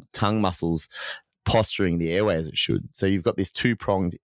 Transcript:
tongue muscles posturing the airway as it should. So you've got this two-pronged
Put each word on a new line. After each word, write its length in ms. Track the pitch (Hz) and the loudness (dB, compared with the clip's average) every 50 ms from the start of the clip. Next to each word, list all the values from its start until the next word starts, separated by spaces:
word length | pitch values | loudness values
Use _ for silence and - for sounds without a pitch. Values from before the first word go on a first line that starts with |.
| - - | -4 -10
tongue 300 | - - - 101 107 110 | -6 -2 0 0 2 2
muscles 480 | 104 92 87 - - 85 82 82 - - - - - - - - - _ _ _ _ | 0 0 0 0 -2 0 0 0 -2 -6 -8 -12 -12 -12 -12 -14 -16 _ _ _ _
posturing 540 | - - 113 110 - - - 101 90 85 85 | 2 2 4 2 2 0 0 0 0 2 0
the 120 | 85 82 | 0 0
airway 240 | 82 95 107 107 90 | 0 2 2 2 2
as 120 | 80 80 78 | 0 -2 -4
it 100 | - - | -4 -4
should. 320 | - - - 50 - - | -2 0 0 -2 -2 -6
So 140 | - - - | -6 -2 2
you've 180 | 95 98 98 85 | 2 2 2 2
got 140 | 117 - - | 0 0 0
this 120 | 98 - | -2 -4
two-pronged 680 | - - - 123 117 - - - 101 95 95 90 82 - | -2 0 0 0 0 0 0 0 0 0 0 -2 -4 -6